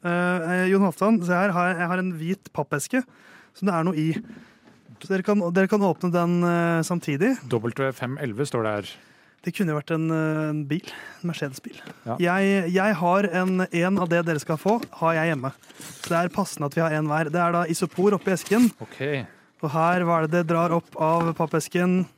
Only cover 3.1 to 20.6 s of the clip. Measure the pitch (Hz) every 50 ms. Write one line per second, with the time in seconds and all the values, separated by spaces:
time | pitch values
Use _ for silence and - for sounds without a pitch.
3.1 | - - - - - - - _ _ - - 196 185 165 160 175 185 151 156 160
4.1 | 160 202 226 - - - - - - _ _ - - _ _ _ - - - -
5.1 | 196 190 185 - 208 208 180 170 170 190 190 190 - 208 202 190 160 - - 180
6.1 | 170 175 175 170 175 175 175 175 175 170 170 170 170 165 160 - 180 175 - -
7.1 | 147 139 175 240 269 247 - 127 120 117 107 117 110 - 135 135 131 - - 123
8.1 | 131 147 147 127 104 107 143 143 - 123 110 107 107 104 101 - - - - _
9.1 | _ _ _ _ _ _ - 180 170 - 208 165 151 151 147 - 165 160 160 160
10.1 | 160 160 156 156 156 156 156 156 151 151 151 139 151 175 - - - - - -
11.1 | - - - 170 165 - - 143 131 - _ - - - - - - - _ 113
12.1 | 113 - 175 175 175 190 196 196 196 196 180 165 180 190 185 214 214 156 175 175
13.1 | 175 196 202 196 165 180 185 185 185 185 185 - - 175 170 185 196 196 180 170
14.1 | 170 170 170 165 165 147 - - 165 147 - 185 214 240 - - - - - 165
15.1 | 165 160 156 170 160 135 120 135 - - _ - - - - - - - - -
16.1 | 170 165 175 180 - - 196 - - - 151 143 - - 165 160 156 151 156 151
17.1 | 147 156 165 151 151 175 175 170 170 170 175 160 170 - - 170 - - 180 208
18.1 | 208 180 - - 190 170 - - 196 226 247 226 - _ 113 - - - 127 143
19.1 | 147 139 117 - - _ _ _ _ _ - 156 135 160 160 170 175 180 180 170
20.1 | 170 165 160 156 156 175 175 160 170 165